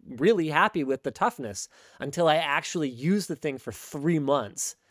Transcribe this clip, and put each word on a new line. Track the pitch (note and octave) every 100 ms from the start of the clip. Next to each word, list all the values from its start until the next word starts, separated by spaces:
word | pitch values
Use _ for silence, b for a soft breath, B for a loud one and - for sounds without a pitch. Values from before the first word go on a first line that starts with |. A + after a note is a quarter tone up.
| -
really | B2 F#3 G#3 D#3
happy | D3+ G#3+ F3
with | C3 C3+
the | C#3
toughness | - A3+ - A#2 G2 - b b b
until | C#3 E3 E3
I | D#3
actually | D#3 D3 - F3 C#3+
used | A#2+ D3+ G3+ F3+
the | D3+
thing | D3+ C3
for | -
three | G#2 - D3 D#3 E3
months. | C#3 C#3 G#2 - - - _